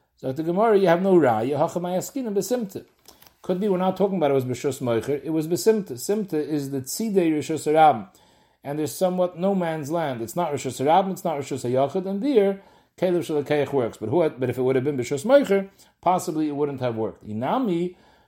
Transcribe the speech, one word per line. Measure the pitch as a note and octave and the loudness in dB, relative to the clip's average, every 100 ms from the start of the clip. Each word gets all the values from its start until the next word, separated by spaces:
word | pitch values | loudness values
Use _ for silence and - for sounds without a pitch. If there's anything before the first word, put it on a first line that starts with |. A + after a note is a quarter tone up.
| _ _ | _ _
So | C3+ | -8
the | C3 | -4
Gemara, | D#3+ F3 A#3 G3+ | -2 2 4 4
you | F#3 | 4
have | F3 | 4
no | F#3+ F#3 | 6 6
raya, | C#3 A2 A#2+ C#3+ | 6 4 0 0
hachamay | E3 F3 F3 F3+ | 0 -2 -4 -4
askinim | - C#4 B3 | -4 -6 -4
besimta. | G3+ F#3+ B3 G#3 A#2 - _ - - - _ | -2 -2 -2 -4 -10 -16 _ -20 -20 -20 _
Could | - F3+ | -6 -2
be | G#3 | 0
we're | F#3 | 2
not | F#3 F#3 | 0 2
talking | G3 F#3+ | 0 2
about | D3 | 2
it | C#3 | 2
was | B2+ | 0
b'shus | B2 C#3+ B2+ | -2 -4 -4
meicher, | B2+ A#2 A2+ C#3+ | -2 0 0 -4
it | D3+ | -2
was | D#3+ D#3 | -4 -2
besimta. | E3+ A3 A3 F#3+ | 0 2 2 -2
Simta | A#2+ - G#3 G3+ D#3 | -8 -4 -2 -2 -4
is | D3 D3+ C#3 | -2 -4 -4
the | C#3 | -6
tzidei | B2+ - A3+ G3 E3 | -6 -6 0 2 2
rishus | D#3 C#3+ D#3 D3+ | 2 -2 -4 2
harabim, | D#3 D#3 A#2+ F#2+ _ _ _ _ _ | 6 8 6 -2 _ _ _ _ _
and | C3 D3 | -8 -4
there's | D3+ - | -4 -2
somewhat | F#3 F3+ F3+ E3+ | 0 0 -2 -2
no | F#3 | -2
man's | G3 E3+ D#3+ C#3 | 0 -2 -4 -4
land. | E3+ D#3 B2 | -4 -4 -4
It's | A2+ - | -6 -4
not | E3+ | -4
rishus | C#3+ C3+ A#2 | -4 -6 -2
harabim, | C3 C3 F#3+ | 2 4 2
it's | F3+ F3+ | -2 -4
not | D3 | -4
rishus | C3 C#3 B2 | -6 -6 -2
hayachid, | B2+ C3+ F#3+ F#3 | 0 0 -2 -4
and | G3 | -4
there, | B3+ C4 G3 G3 - _ _ - | 0 4 2 0 -8 _ _ -4
kalim | F#3 F3 | 0 0
shel | D3 D3+ | 0 -2
lekeach | C#3 D3+ C3+ | 0 0 0
works. | C#3 A2+ - | 0 -2 -4
But | G#2 | -2
who, | D3+ D#3 | 0 0
but | B2+ B2+ | 0 -4
if | B2+ | 0
it | |
would | B2+ C3 | 0 0
have | B2+ | 0
been | C#3 | -2
b'shus | A#2+ C#3+ G3+ | -4 -4 4
meicher, | C#4 G#3+ G3 G3 - _ _ | 4 4 0 -2 -10 _ _
possibly | - F3+ - D#3 D#3 | 0 0 -2 -4 -2
it | C#3+ | -2
wouldn't | D3 C3+ | -4 -2
have | B2 A2+ | -4 -2
worked. | G#2+ - - | -4 -6 -10
Inami, | G#2+ C3 A3 B3+ E3+ F3 - _ _ | -6 -2 -2 0 0 -2 -6 _ _